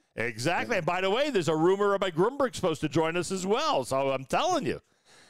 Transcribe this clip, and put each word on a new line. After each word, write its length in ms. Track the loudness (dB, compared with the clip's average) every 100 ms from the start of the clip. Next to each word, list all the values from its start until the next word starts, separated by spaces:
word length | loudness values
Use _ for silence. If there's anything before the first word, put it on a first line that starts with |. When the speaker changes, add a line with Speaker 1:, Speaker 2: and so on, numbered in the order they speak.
| _ -6
Speaker 1:
Exactly. 580 | -6 -2 -2 -2 -2
Speaker 2:
Yeah. 40 | -2
Speaker 1:
And 60 | -2
by 140 | -2
the 100 | 0
way, 180 | 0 2
there's 180 | 0 0
a 80 | 2
rumor 340 | 4 4 2
Rabbi 200 | 2 0
Grumbrick's 460 | 0 0 2 -2 0
supposed 260 | -2 -2
to 80 | -2
join 260 | 0 2 0
us 160 | -4
as 140 | -4 -2
well. 400 | 0 2 0 0
So 240 | 0 0
I'm 160 | -2 -2
telling 400 | 0 2 0 -2
you, 160 | -6 _ _ _ -20